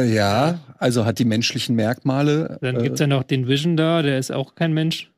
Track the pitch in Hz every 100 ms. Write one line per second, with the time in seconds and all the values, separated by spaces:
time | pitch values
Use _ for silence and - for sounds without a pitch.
0 | 127 110 101 104 151 175 151 - 127 120
1 | 113 104 117 110 120 131 - 117 110 -
2 | - 135 147 147 160 - 127 123 123 131
3 | 147 139 - 135 123 139 160 165 160 170
4 | 143 135 131 131 135 - 165 156 160 -
5 | -